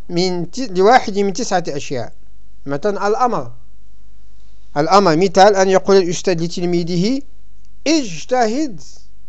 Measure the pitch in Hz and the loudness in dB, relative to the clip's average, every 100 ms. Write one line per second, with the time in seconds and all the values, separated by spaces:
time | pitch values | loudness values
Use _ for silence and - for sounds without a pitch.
0 | - 170 185 180 170 - 254 185 196 247 | -4 0 0 0 -4 -4 -4 2 6 6
1 | - 202 202 180 240 185 170 143 - 127 | 4 0 0 -2 -2 -2 -2 -6 -4 -4
2 | 107 - - - - - 139 143 214 196 | -4 -6 -8 -8 -6 -6 -4 -2 -2 0
3 | 202 208 247 190 120 - - - - - | 0 2 0 0 -4 -6 -8 -8 -8 -8
4 | - - - - - - - 143 160 196 | -8 -8 -6 -6 -6 -6 -6 -2 4 6
5 | 190 156 190 180 202 190 190 185 185 196 | 6 4 4 6 6 6 4 4 4 4
6 | 175 170 - 170 170 190 175 175 170 175 | 4 -2 -2 0 -2 -2 0 0 0 0
7 | 196 269 - - - - - - 269 320 | 0 -2 -4 -8 -8 -8 -8 -4 0 0
8 | 226 160 - 254 220 247 311 170 - - | 0 -6 -2 0 2 0 -2 -4 -6 -6
9 | - - | -8 -8